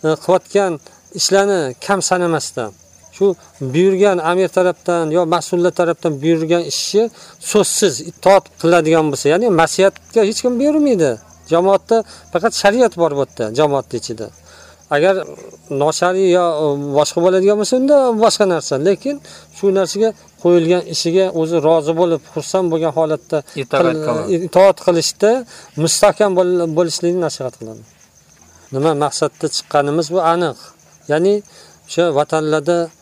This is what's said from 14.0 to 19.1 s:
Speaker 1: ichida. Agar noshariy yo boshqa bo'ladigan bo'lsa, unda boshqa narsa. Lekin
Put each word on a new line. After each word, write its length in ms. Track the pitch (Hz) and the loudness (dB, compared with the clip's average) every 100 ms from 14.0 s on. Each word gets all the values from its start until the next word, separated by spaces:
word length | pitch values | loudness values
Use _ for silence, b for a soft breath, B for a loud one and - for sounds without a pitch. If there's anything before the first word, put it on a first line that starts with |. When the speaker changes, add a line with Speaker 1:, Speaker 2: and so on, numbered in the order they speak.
Speaker 1:
ichida. 280 | - 110 107 - B B B B _ | -10 -12 -12 -16 B B B B _
Agar 380 | 147 175 190 - 73 - - - | 0 2 0 -4 -16 -20 -20 -10
noshariy 600 | 139 147 156 180 185 190 | -2 -2 0 -2 2 2
yo 160 | 175 175 156 156 143 143 | 2 2 0 -2 -2 -2
boshqa 320 | 143 147 - | 0 0 2
bo'ladigan 380 | 175 185 190 208 | 2 2 2 0
bo'lsa, 180 | 208 254 | 0 0
unda 360 | 269 294 262 | 4 4 4
boshqa 320 | 220 220 - | 2 2 2
narsa. 320 | 202 170 - 135 | 0 0 -2 -2
Lekin 440 | 160 196 269 | 0 0 -4